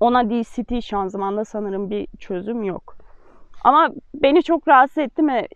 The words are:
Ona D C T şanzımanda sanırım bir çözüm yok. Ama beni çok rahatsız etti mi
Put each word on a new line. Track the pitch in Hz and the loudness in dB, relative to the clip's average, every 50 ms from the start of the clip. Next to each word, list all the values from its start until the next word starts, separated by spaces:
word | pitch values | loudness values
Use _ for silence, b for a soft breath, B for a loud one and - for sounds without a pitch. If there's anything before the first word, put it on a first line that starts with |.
Ona | - 240 247 247 247 208 | 2 2 4 2 2 0
D | 233 233 226 | -2 -4 -4
C | - - - 226 | -6 -8 -8 -8
T | - 247 240 | -6 -6 -6
şanzımanda | 226 - 214 202 196 190 202 196 196 196 202 208 220 | -6 -6 -6 -4 -4 -4 -6 -6 -6 -4 -4 -4 -6
sanırım | - - 214 208 202 196 190 202 190 | -6 -8 -8 -6 -6 -6 -6 -6 -6
bir | 208 208 196 - - - | -6 -6 -8 -10 -14 -16
çözüm | - - 196 180 190 208 233 240 214 | -12 -10 -10 -8 -6 -6 -6 -6 -6
yok. | 190 175 - - - - b b b b b b b b b b b b b - | -6 -6 -8 -12 -16 -20 b b b b b b b b b b b b b 2
Ama | - 269 302 330 277 - - - - - | 4 6 6 4 2 0 -6 -16 -18 -4
beni | 285 - 277 285 330 - | 0 2 4 4 4 2
çok | - 339 311 - 330 | 2 0 0 2 4
rahatsız | 294 262 269 277 - 320 | 6 6 6 4 2 -2
etti | 294 247 - - 311 | -4 -4 -2 0 0
mi | 294 262 233 - - - | 0 0 -2 -4 -6 -10